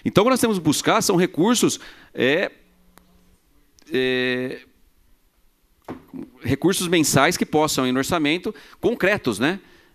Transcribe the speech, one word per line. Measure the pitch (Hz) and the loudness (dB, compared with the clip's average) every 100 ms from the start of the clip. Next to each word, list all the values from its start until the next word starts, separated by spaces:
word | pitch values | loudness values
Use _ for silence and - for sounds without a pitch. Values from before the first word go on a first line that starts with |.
Então, | - - | 0 2
o | 220 | 4
que | |
nós | 254 | 2
temos | 233 196 | 0 0
que | |
buscar | 156 135 147 208 | 0 0 2 0
são | 202 175 | 2 2
recursos, | 185 - 202 247 156 - - - - | 0 0 0 2 0 -2 -12 -20 -14
é, | - 123 160 - - _ _ _ - _ _ _ _ _ _ _ _ - | -2 0 0 -4 -8 _ _ _ -20 _ _ _ _ _ _ _ _ -6
é, | 127 127 127 127 127 127 131 131 _ _ _ _ _ _ _ _ _ _ _ - - - - - - | -2 -2 -2 -2 -4 -6 -10 -18 _ _ _ _ _ _ _ _ _ _ _ -18 -18 -16 -16 -16 -10
recursos | - 135 170 190 180 | -4 0 0 0 0
mensais | 175 143 139 147 - | 2 2 4 2 2
que | |
possam | - 151 151 - 127 | -2 0 0 0 -2
ir | |
no | 127 | -2
orçamento, | 131 175 147 175 220 - - - | -2 -2 -2 -2 -6 -10 -20 -4
concretos, | 185 247 180 208 - 98 | -2 0 0 0 -2 -2
né? | 135 190 - - _ | -2 -4 -10 -20 _